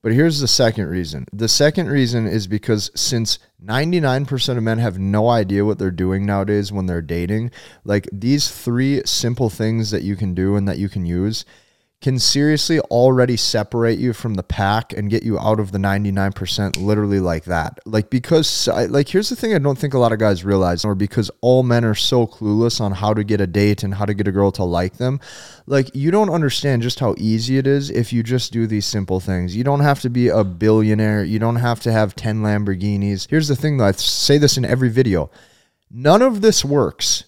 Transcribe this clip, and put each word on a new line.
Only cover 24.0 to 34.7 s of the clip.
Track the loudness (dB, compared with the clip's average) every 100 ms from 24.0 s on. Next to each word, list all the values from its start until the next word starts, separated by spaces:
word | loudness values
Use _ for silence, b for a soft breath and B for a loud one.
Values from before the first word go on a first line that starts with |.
| -4
to |
get | -2 -2
a |
girl | 2 0
to | 2
like | -2 -2 -2
them. | -2 -4 -4 B B B B -2
Like, | 0 0
you | -2 0
don't | 2 2
understand | 2 0 0 0 0
just | -2 -2
how | -2 0
easy | 0 0 0 0
it | 2
is | 0 0
if | -2 -2
you | -2
just | 0 -2 -2
do | -2 0
these | -2 -2
simple | -4 -2 -2
things. | -2 -2 -2
You | -2
don't | 0 2
have | 2 2
to | -2
be | 0 2
a | 2
billionaire. | 0 0 2 4 4 2 2 0
You | 0 0
don't | 0 0
have | -2 -2
to | 0
have | 2 0 -2
ten | -4 -2
Lamborghinis. | 0 0 -2 -2 -2 0 0 -2 0
Here's | 0 0
the | 0
thing, | 0 2
though, |
I | 2
say | 2 -2 -2 2 4
this | 4 2
in |
every | 0